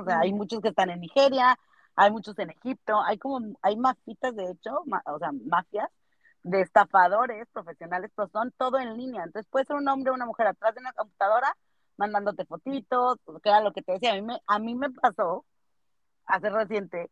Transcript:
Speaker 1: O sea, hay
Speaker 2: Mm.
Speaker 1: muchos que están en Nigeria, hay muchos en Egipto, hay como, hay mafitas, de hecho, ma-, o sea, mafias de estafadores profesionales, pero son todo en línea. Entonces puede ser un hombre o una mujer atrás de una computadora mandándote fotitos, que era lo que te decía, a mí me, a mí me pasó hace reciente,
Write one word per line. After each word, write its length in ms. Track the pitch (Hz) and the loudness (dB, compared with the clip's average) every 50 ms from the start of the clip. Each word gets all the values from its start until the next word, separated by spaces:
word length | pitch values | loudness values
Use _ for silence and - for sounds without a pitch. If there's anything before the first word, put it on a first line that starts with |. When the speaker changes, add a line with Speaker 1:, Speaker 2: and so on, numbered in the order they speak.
Speaker 1:
O 40 | 196 | 0
sea, 160 | 180 180 165 | 0 2 2
hay 120 | 170 196 196 | 2 2 0
Speaker 2:
Mm. 40 | |
Speaker 1:
muchos 240 | 208 208 - 226 220 | -2 -4 -4 -6 -4
que 80 | 185 220 | -4 -2
están 220 | 180 - 185 170 | 0 2 0 0
en 100 | 175 175 | -2 -6
Nigeria, 580 | 170 165 - 277 277 277 269 262 247 254 247 - _ _ _ _ _ _ _ | -10 -2 2 4 4 4 4 4 4 4 4 2 _ _ _ _ _ _ _
hay 140 | - 196 208 | 6 6 6
muchos 280 | 214 226 185 208 202 - | 6 2 -6 -10 -10 -8
en 120 | 190 175 | -8 -10
Egipto, 500 | - _ - 247 262 - _ - 214 208 165 | -10 _ -8 -8 -8 -6 _ 0 2 2 2
hay 160 | 175 220 - | 2 0 -2
como, 400 | - 277 277 254 226 214 190 - - | -4 -6 -6 -6 -6 -8 -6 -2 0
hay 140 | 196 214 | 0 2
mafitas, 580 | 220 247 262 247 - _ - 220 - - 254 233 | 2 2 0 0 0 _ -18 -10 -6 -6 -6 -4
de 140 | 208 185 180 | -4 -6 -8
hecho, 320 | 180 - - 220 262 294 - | -8 -10 -8 -6 -6 -6 -4
ma-, 160 | 277 202 - - | -4 -4 -4 -4
o 120 | - 147 156 | -4 -6 -6
sea, 140 | 170 156 143 | -4 -6 -6
mafias 580 | 233 208 269 170 175 190 _ - 208 247 349 _ _ _ _ _ _ _ _ _ _ - | -8 -4 -2 0 0 0 _ -4 -6 -6 -6 _ _ _ _ _ _ _ _ _ _ -6
de 180 | 175 185 190 180 | -2 0 0 0
estafadores 840 | - - 220 196 - - 196 180 175 190 220 247 240 226 208 233 - - | 4 6 4 6 6 6 6 6 6 4 2 0 0 -2 -8 -14 -14 -12
profesionales, 580 | 233 185 165 156 - 170 165 180 185 190 214 _ | -12 -12 -12 -14 -16 -10 -8 -8 -6 -8 -8 _
pero 140 | - 208 185 | -6 -6 -4
son 240 | - 214 233 254 - | -4 -4 -4 -4 -4
todo 220 | - 262 254 247 269 | -4 -2 -2 -2 -2
en 180 | 254 233 220 | -2 -4 -8
línea. 280 | 233 254 262 247 196 170 | -10 -10 -10 -8 -8 -10
Entonces 240 | 170 - 208 214 _ | -10 -10 -12 -8 _
puede 160 | - 269 269 | -2 -2 0
ser 100 | - 285 | 0 -2
un 120 | 285 285 277 | -2 0 0
hombre 220 | 269 269 262 262 | 0 0 0 -2
o 40 | 262 | -2
una 120 | 254 247 | -2 -4
mujer 200 | 233 220 - 233 | -6 -2 0 2
atrás 280 | 202 185 - - 226 220 | 0 0 0 0 -2 -2
de 60 | 247 | -2
una 120 | 254 254 - | -6 -10 -8
computadora 640 | - 220 214 _ - 196 196 214 240 254 285 359 - _ _ _ _ _ _ _ | -8 -8 -8 _ -2 2 2 4 4 2 0 -2 -4 _ _ _ _ _ _ _
mandándote 500 | - 202 208 208 202 202 202 202 - 180 | -4 -4 -2 -2 -2 -2 -2 -4 -4 -6
fotitos, 720 | - 165 175 - 262 277 269 196 - 254 247 247 247 254 - _ - 156 160 - | -8 -10 -10 -8 -8 -8 -8 -4 -2 0 2 2 2 0 -2 _ -14 -16 -4 2
que 60 | 208 | 4
era 100 | 202 214 | 4 4
lo 120 | 165 202 - | 4 2 -2
que 100 | - - | -4 -4
te 100 | - 185 | -4 -4
decía, 200 | 185 233 240 202 | -2 0 0 0
a 20 | |
mí 80 | 196 208 | -2 -4
me, 180 | 226 247 - - | -6 -10 -6 -2
a 120 | - 208 208 | 0 0 0
mí 160 | 220 233 240 | 0 -4 -6
me 160 | 247 277 285 | -4 -4 -6
pasó 540 | 254 - - 240 - - 208 170 175 254 - _ _ _ _ _ _ _ _ _ _ _ _ _ _ _ _ | -2 0 0 0 2 0 -2 -2 -2 -4 -8 _ _ _ _ _ _ _ _ _ _ _ _ _ _ _ _
hace 240 | - 185 185 180 208 | -2 -2 -2 -2 -2
reciente, 600 | 190 220 220 170 220 208 196 170 - 170 - - | -2 -2 -2 -2 -4 -6 -6 -6 -8 -10 -10 -12